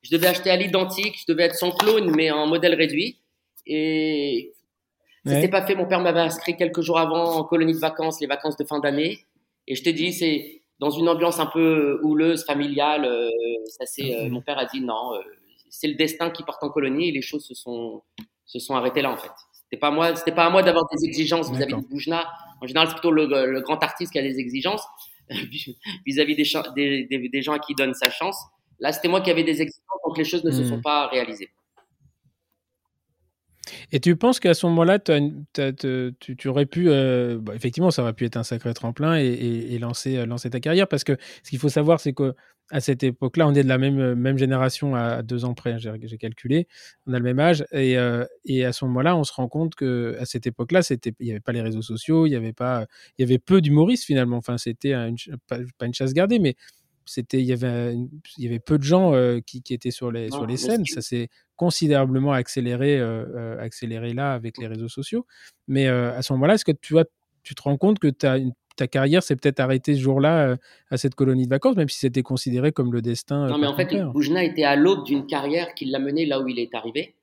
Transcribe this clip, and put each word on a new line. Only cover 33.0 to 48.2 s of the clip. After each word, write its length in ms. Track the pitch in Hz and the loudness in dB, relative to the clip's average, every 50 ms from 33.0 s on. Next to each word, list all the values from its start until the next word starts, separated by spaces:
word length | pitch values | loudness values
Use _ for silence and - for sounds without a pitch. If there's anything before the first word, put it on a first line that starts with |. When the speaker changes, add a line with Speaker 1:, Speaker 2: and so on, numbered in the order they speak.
| _ _ _ _ _ _ _ _ _ _ _ _ - - - - - _ | _ _ _ _ _ _ _ _ _ _ _ _ -18 -18 -16 -18 -10 _
Speaker 2:
Et 80 | - 135 | -4 2
tu 160 | - 175 175 | 4 4 4
penses 220 | 165 - 247 247 - | 6 4 2 2 4
qu'à 140 | - 180 165 | 4 4 4
ce 120 | - - | 4 4
moment-là, 340 | 170 170 165 165 170 196 202 | 2 4 6 6 6 4 4
t'as 180 | - - 170 | 4 4 4
une, 280 | 147 143 147 151 143 147 _ _ | 4 4 0 -2 -8 -14 _ _
t'as, 180 | - 139 135 | -2 -2 -2
te-, 400 | 131 - - 135 127 127 127 123 127 _ | -2 -4 -4 -2 -2 -2 -4 -6 -8 _
tu, 160 | - - 127 | -14 -14 -14
tu 120 | - - 139 | -6 -4 -2
aurais 160 | 127 143 147 | 2 2 2
pu, 240 | 135 - 170 180 170 | 2 0 2 4 6
euh, 480 | 147 139 135 131 127 123 123 120 120 113 | 6 6 4 4 4 2 2 0 -2 -4
bah, 160 | 110 107 104 | -6 -8 -8
effectivement, 360 | 117 - 120 117 151 180 185 | -4 -4 -4 0 2 2 2
ça 100 | 151 - | 2 2
aurait 120 | 123 113 110 | 0 -2 0
pu 120 | - 123 | -2 -4
être 100 | 117 - | -2 -2
un 60 | 117 113 | -4 -4
sacré 300 | - 123 117 - 120 113 | -4 -6 -4 -4 -6 -6
tremplin 440 | - - 117 120 - 147 160 165 | -4 -6 -8 -4 0 0 2 2
et, 80 | 156 139 | 4 2
et, 480 | 127 120 120 120 120 117 117 117 120 123 | 2 0 0 -2 -2 -2 -4 -4 -6 -6
et 60 | 117 | -4
lancer, 380 | 120 117 117 - - 135 131 | -4 -4 -6 -6 -4 -2 -2
euh, 80 | 127 117 | -2 -2
lancer 240 | 113 120 117 - 120 | -4 -6 -6 -6 -6
ta 100 | 110 123 | -6 -4
carrière, 280 | 120 151 165 185 196 | -2 2 2 2 2
parce 160 | - - 139 - | 2 0 -2 0
que 120 | - 139 - - - - - _ | 0 -2 -2 -2 -18 -20 -20 _
ce 60 | - | -10
qu'il 100 | - 123 | -6 -2
faut 100 | 143 147 | -2 0
savoir, 300 | - 165 147 156 170 147 | 2 2 4 4 4 4
c'est 120 | - 147 127 | 2 -4 -2
que 200 | - 139 135 127 _ _ _ _ _ _ _ | 0 -2 -2 -2 _ _ _ _ _ _ _
à 100 | 160 143 | -4 -2
cette 220 | - - 135 123 139 | 0 0 -2 0 0
époque-là, 440 | 131 120 _ 135 123 - 165 160 | -2 0 _ -4 -2 2 4 4
on 60 | 147 143 | 6 6
est 100 | 143 139 | 6 4
de 40 | 131 | 4
la 80 | 131 | 4
même, 220 | 127 135 139 139 135 | 2 2 2 2 2
euh, 160 | 131 127 123 | 2 2 0
même 220 | 120 123 135 135 | 0 0 0 2
génération 580 | 131 135 131 135 127 131 131 - - 147 143 131 | 2 2 2 2 2 2 0 0 -2 -2 -2 0
à, 60 | 120 | 0
à 200 | 117 117 117 120 | 0 0 -2 -4
deux 240 | 113 113 123 120 120 | -4 -4 -4 -4 -2
ans 80 | 123 120 | -4 -6
près, 260 | - - 120 117 113 | -4 -4 -6 -4 -4
j'ai, 120 | 117 110 110 110 | -8 -8 -10 -10
j'ai 160 | 113 113 117 | -12 -14 -12
calculé, 500 | 110 - 113 117 - - 123 139 165 180 _ _ - - - _ _ _ | -10 -10 -10 -10 -8 -4 0 0 0 0 _ _ -20 -20 -20 _ _ _
on 60 | 139 127 | -4 -2
a 60 | 123 | 0
le 40 | 120 | 0
même 160 | 123 127 135 | 0 2 4
âge, 240 | 151 170 175 147 147 - | 4 4 4 2 2 0
et, 260 | - 143 135 131 127 | 0 2 4 4 4
euh, 280 | 123 123 120 120 120 | 4 2 2 0 -2